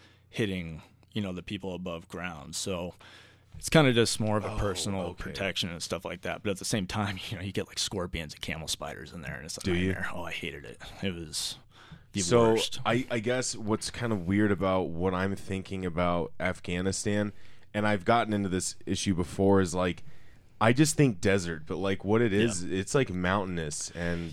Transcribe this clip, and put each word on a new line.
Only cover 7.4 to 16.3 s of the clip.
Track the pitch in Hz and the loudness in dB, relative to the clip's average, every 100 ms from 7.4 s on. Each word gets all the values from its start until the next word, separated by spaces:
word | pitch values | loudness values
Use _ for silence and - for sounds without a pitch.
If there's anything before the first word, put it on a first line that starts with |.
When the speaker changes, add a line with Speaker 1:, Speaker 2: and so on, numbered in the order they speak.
Speaker 1:
you | 98 | -6
get, | 95 - | -4 -6
like, | - | -4
scorpions | - 101 90 82 78 | -4 -2 -4 -4 -8
and | - | -8
camel | - 80 78 | -8 -6 -6
spiders | - 73 55 69 | -6 -8 -10 -12
in | 80 | -12
there, | 65 69 | -10 -10
and | 73 | -10
it's | - | -6
a | |
Speaker 2:
Do | 98 87 | -2 2
you? | 92 | 2
Speaker 1:
nightmare. | 92 95 | 0 -4
Oh, | - | -6
I | 85 | -8
hated | 85 87 71 62 | -8 -8 -10 -12
it. | 60 - - | -14 -14 -6
It | 98 | -4
was | 85 78 78 - - - - - - - | -4 -6 -6 -6 -8 -16 -20 -20 -20 -8
the | 101 | -4
Speaker 2:
So, | 95 120 117 | 4 6 6
Speaker 1:
worst. | 110 - - 104 | 6 2 -2 0
Speaker 2:
I, | 117 131 | 0 0
I | 120 | -2
guess | 110 127 123 107 | 0 -2 -2 -4
what's | 107 107 - | -2 -2 -2
kind | - 117 | -4 -2
of | 107 85 | -2 2
weird | 101 107 | 4 4
about | 98 95 92 82 | 4 2 2 2
what | 82 92 | 0 0
I'm | 90 98 98 | 2 0 -2
thinking | - 95 92 98 92 | -4 -6 -6 -4 -2
about | 82 87 87 80 | 2 2 2 0